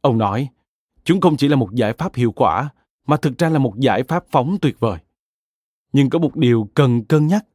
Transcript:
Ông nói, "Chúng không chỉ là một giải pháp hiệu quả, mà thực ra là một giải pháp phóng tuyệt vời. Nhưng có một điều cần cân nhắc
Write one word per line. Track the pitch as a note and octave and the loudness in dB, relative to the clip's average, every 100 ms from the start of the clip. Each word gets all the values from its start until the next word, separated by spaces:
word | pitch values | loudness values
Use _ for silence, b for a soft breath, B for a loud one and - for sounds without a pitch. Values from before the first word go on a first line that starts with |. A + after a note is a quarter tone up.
Ông | C#3+ A2+ | 2 0
nói, | G#2 G#2+ C#3 _ _ _ _ _ | 0 -2 -6 _ _ _ _ _
"Chúng | - F#3+ | -2 2
không | F3+ D3+ | 2 2
chỉ | C#3+ | 2
là | C#3+ | 0
một | G#2 | 0
giải | A#2 G#2+ | -2 -2
pháp | A2+ F3 - | -2 -6 -2
hiệu | A#2+ | -2
quả, | - A2+ E2+ C#3+ _ _ _ - | 2 0 0 -4 _ _ _ -2
mà | D3 | 0
thực | D3+ B2 | -2 -2
ra | E3 | 0
là | D#3+ | 2
một | C3 G#2 | 0 0
giải | C3 G2 | 0 0
pháp | C3+ E3+ _ | -2 -6 _
phóng | C#3+ B2+ G3 | -2 -2 -2
tuyệt | D3 - | -4 -2
vời. | A2+ E2+ _ _ _ _ _ _ _ _ _ | -6 -6 _ _ _ _ _ _ _ _ _
Nhưng | C#3 C3+ | 0 2
có | E3 | 0
một | D#3 - | -2 0
điều | B2 A#2 G#2 | 2 2 0
cần | - C3+ A#2+ G#2+ | 0 2 0 0
cân | D#3 D3+ | 0 2
nhắc | G3+ - | 0 -4